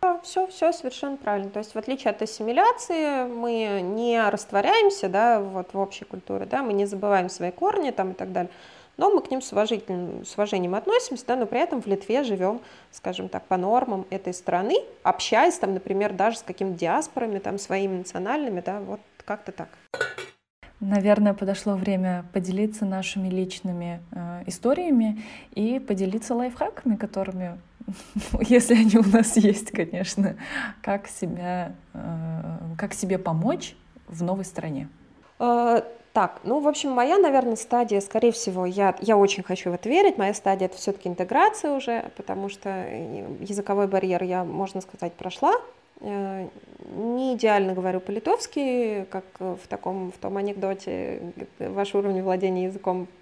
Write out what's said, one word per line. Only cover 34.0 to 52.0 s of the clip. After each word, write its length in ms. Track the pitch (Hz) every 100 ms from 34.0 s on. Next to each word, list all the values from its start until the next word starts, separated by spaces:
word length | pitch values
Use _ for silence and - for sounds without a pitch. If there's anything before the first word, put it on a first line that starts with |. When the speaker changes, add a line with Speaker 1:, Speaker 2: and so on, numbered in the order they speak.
| -
Speaker 2:
в 160 | 165
новой 220 | 175 190 190
стране? 440 | - 165 143 147 - - _ _ _
Speaker 1:
Э, 420 | 240 240 240 233 226 - -
так, 280 | - 180 -
ну, 160 | - 269
в 80 | 294
общем, 240 | 294 294
моя, 260 | 254 247 381
наверное, 380 | 349 269 240 220
стадия, 460 | - 247 240 202
скорее 300 | 196 220 240
всего, 340 | 226 - 185 180
я, 300 | 185 196 180
я 160 | 202 214
очень 260 | 196 202
хочу 280 | 185 185 -
в 20 |
это 140 | 175 214
верить, 300 | 311 403 381
моя 160 | 196
стадия — 320 | 302 - 196 185
это 100 | -
всё-таки 300 | - 196 -
интеграция 640 | 175 185 285 392 415 302
уже, 400 | 277 262 233 - -
потому 320 | 196 190 196
что, 200 | 196 202
э, 560 | 190 180 - 165 - - -
языковой 480 | 196 202 202 196 196
барьер 360 | 190 190 175
я, 200 | 180 180
можно 380 | 175 156 196 190
сказать, 320 | 185 - 175
прошла. 400 | - 185 - 285 415 - - _ -
Э, 460 | 208 202 196 190 185 - - - - -
не 400 | 220 240 262 240
идеально 380 | 220 208 190
говорю 260 | 185 185 180
по-литовски, 1040 | 185 202 269 453 - - 277 247 233 208 190
как, 140 | 190 185 -
э, 160 | 190 180
в 40 | -
таком, 440 | 202 180 190 185
в 60 | -
том 200 | 196 196
анекдоте, 840 | 202 202 190 196 - 180 - - 175 - - _
э, 100 | 196
ваш 260 | 190 202
уровень 280 | 202